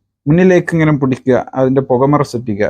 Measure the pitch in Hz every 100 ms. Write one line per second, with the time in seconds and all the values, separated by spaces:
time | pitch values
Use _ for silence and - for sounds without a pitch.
0 | _ _ 139 165 185 180 175 170 156 143
1 | 135 127 131 123 - 131 131 135 - 123
2 | 135 147 143 117 120 104